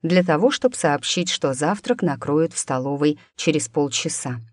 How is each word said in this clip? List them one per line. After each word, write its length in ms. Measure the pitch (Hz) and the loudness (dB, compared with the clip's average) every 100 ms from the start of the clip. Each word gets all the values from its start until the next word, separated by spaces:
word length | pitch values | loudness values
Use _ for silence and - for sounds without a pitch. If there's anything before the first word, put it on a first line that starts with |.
для 220 | 165 180 | 2 2
того, 280 | 180 156 233 | 4 4 4
чтобы 240 | 294 170 - | 2 0 0
сообщить, 540 | 160 143 - - 175 | 0 0 -2 -2 -2
что 240 | - 147 | -2 -2
завтрак 480 | 135 147 208 - 247 | 0 0 -2 -2 0
накроют 520 | 180 131 - 147 165 | 0 -2 0 0 0
в 40 | - | -2
столовой 600 | - 131 135 143 147 147 - _ | -4 -4 -2 0 0 0 -8 _
через 340 | - 151 147 | 0 0 0
полчаса. 720 | - 143 - 165 - 139 123 113 | 0 0 0 -4 -6 -6 -8 -10